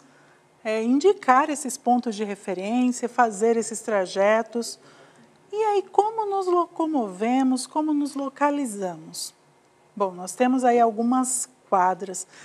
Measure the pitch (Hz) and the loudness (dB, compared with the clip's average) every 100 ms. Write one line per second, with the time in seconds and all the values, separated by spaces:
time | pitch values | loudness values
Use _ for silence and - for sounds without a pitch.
0 | _ _ _ _ _ _ 226 220 226 269 | _ _ _ _ _ _ -6 -2 2 4
1 | 370 403 - 262 311 285 262 - - 240 | 4 2 4 4 4 -4 -6 -6 0 0
2 | 240 202 214 202 - 180 196 240 247 247 | 0 -6 -6 -8 -6 -6 -2 0 0 -2
3 | 233 - 240 196 226 233 220 220 - 208 | -6 0 0 2 2 2 -2 -8 -2 -2
4 | 180 190 196 220 233 240 226 - - - | -2 2 4 4 0 -6 -8 -12 -20 -20
5 | - _ - _ _ 415 440 403 381 - | -20 _ -20 _ _ -2 0 0 0 0
6 | 415 453 415 392 370 349 339 - 320 302 | 0 -2 -4 -4 0 0 0 -2 -2 0
7 | 214 185 220 254 262 254 - 311 311 294 | -2 -4 -2 0 2 0 -2 -4 -2 -2
8 | 285 269 269 - 294 285 269 202 190 160 | -2 -4 -8 -2 0 0 -4 -6 -8 -8
9 | 165 170 - _ _ _ _ _ _ - | -14 -12 -14 _ _ _ _ _ _ -4
10 | 196 180 185 - 247 254 247 240 233 214 | -4 -4 -12 0 2 2 4 4 4 2
11 | 233 254 254 - - _ _ 196 180 185 | 0 2 0 -2 -6 _ _ 2 2 0
12 | 196 185 - - | -6 -12 -12 -18